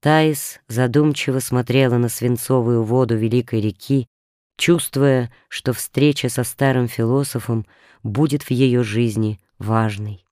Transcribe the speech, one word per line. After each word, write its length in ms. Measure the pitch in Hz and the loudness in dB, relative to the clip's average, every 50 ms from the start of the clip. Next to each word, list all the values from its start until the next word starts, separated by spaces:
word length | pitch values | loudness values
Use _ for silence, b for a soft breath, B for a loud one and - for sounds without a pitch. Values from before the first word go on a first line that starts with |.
Таис 580 | - 147 151 156 156 156 151 143 - - - - _ _ | 2 4 4 4 4 2 0 -2 -6 -12 -14 -16 _ _
задумчиво 680 | 113 117 127 123 113 147 151 151 143 - - - 131 131 | -2 0 0 2 2 2 2 2 0 -2 -2 -2 -2 -4
смотрела 600 | 127 - 123 123 123 120 123 135 135 127 120 120 | -2 -2 -2 -2 0 2 2 2 4 4 2 2
на 120 | 120 117 | 0 0
свинцовую 760 | - - 120 123 123 117 - - 135 131 117 117 120 117 113 | -2 -2 -2 -2 -2 -2 -2 0 0 0 2 2 2 0 0
воду 320 | 107 120 127 131 110 117 | 2 2 0 2 2 0
великой 460 | 110 110 113 110 123 120 - - 110 | 0 0 0 0 0 -2 0 -4 -2
реки, 460 | 104 107 104 _ - - 139 139 120 _ _ _ _ _ _ _ _ _ _ - | -2 -2 -4 _ -4 -2 0 0 -2 _ _ _ _ _ _ _ _ _ _ -4
чувствуя, 760 | - - 175 170 - - - 139 135 139 135 127 120 120 b b b b | 0 2 2 2 0 -4 -2 2 2 4 4 2 0 -4 b b b b
что 260 | - - - - 123 | -16 -8 -4 -4 -4
встреча 540 | - - - _ - 139 151 143 - - 127 | -4 -6 -6 _ 2 2 2 2 0 -4 -4
со 160 | - - 123 | -2 -2 -4
старым 440 | - - - 139 135 131 127 123 117 | -4 -2 0 0 2 2 2 0 -2
философом 800 | - - 113 113 123 139 143 - - 120 - - 117 113 104 b b b b b b b | -2 -2 0 0 2 0 -2 -2 -6 -8 -4 -2 -4 -4 -4 b b b b b b b
будет 400 | b 110 101 120 151 156 143 143 | b -6 0 0 0 0 0 -2
в 80 | - - | -2 -2
ее 320 | 127 120 135 127 123 123 | 0 2 2 2 4 2
жизни 580 | 123 107 101 113 120 117 107 110 110 107 107 104 _ _ _ _ | 0 0 0 0 0 0 0 0 -2 -2 -2 -6 _ _ _ _
важной. 680 | 101 104 110 113 113 110 104 98 107 104 104 92 _ _ | -4 -2 0 0 0 0 -2 -6 -10 -10 -12 -14 _ _